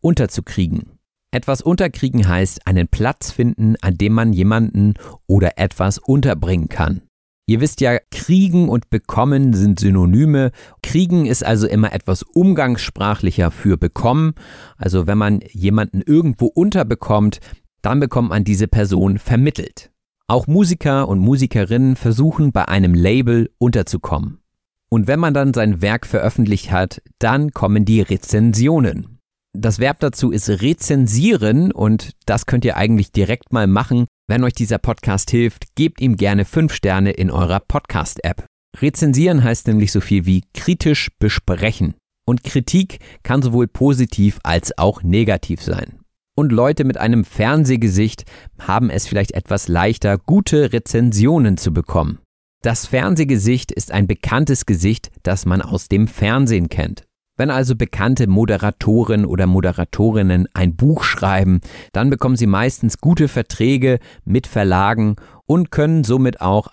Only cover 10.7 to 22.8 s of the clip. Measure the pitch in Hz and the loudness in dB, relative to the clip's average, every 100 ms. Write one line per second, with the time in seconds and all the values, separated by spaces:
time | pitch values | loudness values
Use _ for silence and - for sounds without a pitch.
10.7 | _ - 160 180 175 139 123 - 113 107 | _ -4 0 2 2 0 -2 0 0 2
11.7 | 104 107 98 - 95 - 170 190 160 131 | 2 0 -2 -4 -4 -2 2 2 2 0
12.7 | 113 - - 101 107 92 - 85 - 104 | -2 -4 -4 -4 0 -2 0 -2 0 0
13.7 | 87 87 - 117 143 160 156 - - - | 0 0 -2 0 2 0 -2 -14 -20 -20
14.7 | - 92 92 85 104 104 104 - - 95 | -8 -2 -2 0 0 2 0 -4 -4 0
15.7 | 107 104 95 - 151 160 117 113 - 196 | 0 0 -4 0 2 2 0 -2 0 0
16.7 | 190 113 113 - 107 104 - - - _ | 0 -2 -4 -2 0 0 -2 -16 -20 _
17.7 | _ 104 131 117 123 117 101 98 98 110 | _ -2 0 0 -2 -2 -2 0 0 0
18.7 | 113 101 92 98 101 - 123 143 - - | 0 2 2 0 -2 0 0 2 -2 -10
19.7 | - - _ _ _ - 123 - 175 185 | -14 -20 _ _ _ -2 -2 2 2 2
20.7 | 175 147 135 135 98 101 135 131 113 98 | 0 0 0 0 2 2 2 0 0 0
21.7 | 120 131 131 117 113 156 - 147 101 - | 2 2 0 0 2 0 2 0 0 0
22.7 | 98 | 2